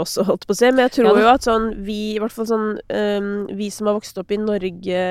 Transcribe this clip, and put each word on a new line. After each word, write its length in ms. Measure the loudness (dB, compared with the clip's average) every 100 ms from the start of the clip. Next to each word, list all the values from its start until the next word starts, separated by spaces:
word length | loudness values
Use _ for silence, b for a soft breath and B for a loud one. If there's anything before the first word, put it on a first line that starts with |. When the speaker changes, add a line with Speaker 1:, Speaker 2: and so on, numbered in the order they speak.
Speaker 1:
også, 240 | -2 0 0
holdt 200 | 0 0
på 60 |
å 40 | 2
si. 100 | 4
Men 160 | 4 4
jeg 80 | 4
tror 120 | 4
Speaker 2:
Ja 40 |
da. 80 | 6
Speaker 1:
jo 80 | 6
at 120 | 4 4
sånn, 220 | 0 0 -6
vi, 140 | -8 -6 -4 -4
i 40 |
hvert 120 | -6
fall 140 | -6 -2
sånn, 200 | -2 -2 -4 -6
ehm, 420 | -2 -2 -2 -2 -4 -6 -6
vi 120 | -8
som 180 | -4 -2
har 80 | -2
vokst 200 | -4 -10
opp 140 | -6
i 60 | -4
Norge, 640 | -2 -2 -4 -6 -4 -2 -2